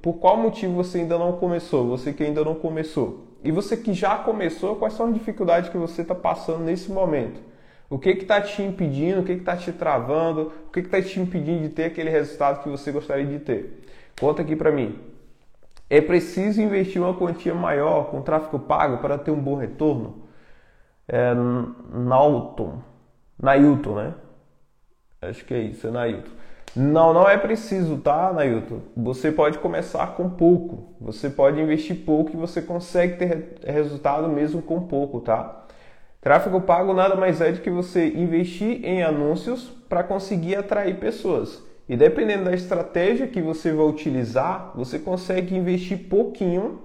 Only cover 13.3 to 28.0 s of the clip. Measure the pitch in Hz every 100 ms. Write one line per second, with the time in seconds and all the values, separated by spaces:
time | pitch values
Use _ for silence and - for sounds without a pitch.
13.3 | 147 147 113 - - - - - - 139
14.3 | 156 156 156 156 147 107 - - - -
15.3 | - - - - - - 147 156 175 -
16.3 | - 202 208 214 196 190 180 180 180 175
17.3 | 170 180 170 170 143 151 151 143 139 135
18.3 | 156 156 143 - 151 151 120 143 143 160
19.3 | 151 139 139 113 - 151 131 110 - -
20.3 | - - - _ _ _ _ - 120 123
21.3 | 120 123 123 120 - - 120 123 131 147
22.3 | 127 - - 92 76 - - _ _ _
23.3 | - 135 139 147 135 101 104 107 - -
24.3 | - _ _ _ _ _ _ _ - 90
25.3 | 113 - 120 110 - 113 120 120 101 -
26.3 | - - - - 120 139 160 165 165 196
27.3 | 214 208 220 - 190 165 143